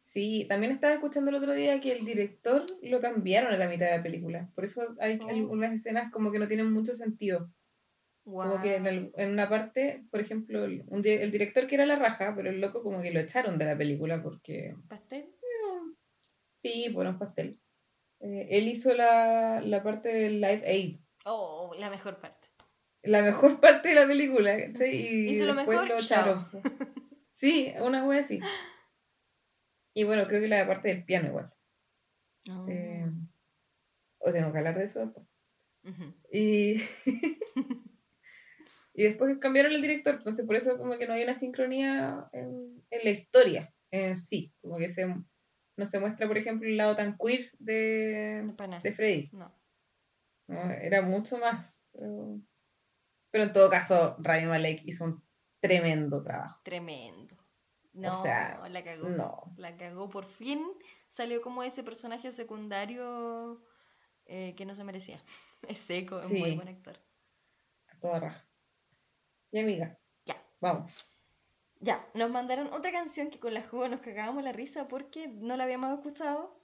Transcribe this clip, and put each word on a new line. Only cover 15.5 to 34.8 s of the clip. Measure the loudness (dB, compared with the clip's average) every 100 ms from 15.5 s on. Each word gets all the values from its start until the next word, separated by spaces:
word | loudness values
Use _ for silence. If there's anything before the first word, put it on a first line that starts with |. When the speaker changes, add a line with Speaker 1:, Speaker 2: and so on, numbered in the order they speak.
| -4
Speaker 1:
no. | -4 -6 -10 -16 _ _ _ _ _ _
Sí, | -6 -4 -4
bueno, | -2 -2
un | -4
pastel. | -6 -6 -8 -10 _ _ _ _ _ _
Eh, | -10 -8 0
él | 0 2
hizo | 0 2
la, | 6 6 8 6 4 2 0
la | 0 0
parte | 0 -4 -2
del | 0 2 2
Live | 2 2 2
Aid. | 0 0 -6 _ _
Speaker 2:
Oh, | -8 -6 -6 -8 -10 -8
la | -10
mejor | -8 -10 -12
parte. | -16 _ _ _ _ _ _ _
Speaker 1:
La | 4 6
mejor | 6 8 8 12
<laughs> |
parte | 12 12 8
de |
la | 8 8
película, | 6 4 4 4 4 -2
¿cachai? | -2 0
Y | 0 0 0 2
Speaker 2:
Hizo | 2 2
lo |
Speaker 1:
después | 2 2 2
Speaker 2:
mejor, | 2
Speaker 1:
lo | 0 2
Speaker 2:
chao. | 4
Speaker 1:
echaron, | 4 2 -2
po. | -6 -6 -6 -10 -12 -20 -20 _
Sí, | _ 4 4 2 -2
una | 0 2 2
wea | 2
así. | 2 -4 -4 -8 -12 -20 _ _ _ _ _ _ _ _ _ _ _
Y | -2
bueno, | 2 2 2
creo | 2
que | 2
la | 2 2
parte | 0 0
del | -2
piano | 0 0 0
igual. | -4 -10 _ _ _ _ _ _ _ _ _ -14
Speaker 2:
Oh. | -12 -8
Speaker 1:
Eh, | -6 -6 -6 -6 -6 -10 _ _ _ _ _ _ _ _ _
o | 0
tengo | 0 0
que | 0
hablar | -2
de | -2